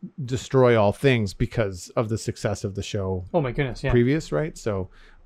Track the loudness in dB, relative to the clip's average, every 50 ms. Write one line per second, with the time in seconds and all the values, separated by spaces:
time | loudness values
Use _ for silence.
0 | -16 -14 -12 -10 -6 -6 -6 -6 -2 2 4 6 6 6 6 6 4 4 2 2
1 | 2 2 2 2 0 -2 -2 -4 -4 -2 0 -2 -2 -2 -4 -8 -14 -6 -4 -4
2 | -2 -2 -2 -4 -4 -6 -6 -4 -4 -4 -4 -4 -6 -6 -6 -6 -6 -4 -4 -4
3 | -2 -2 -4 -4 -4 -2 -2 -2 -2 0 -2 -2 -2 -4 -4 -4 0 2 4 4
4 | 4 4 2 0 -2 -2 -2 -2 -2 -4 -6 -6 -4 -4 -2 -2 -4 -6 _ -20
5 | -20 -20 -20 -8 0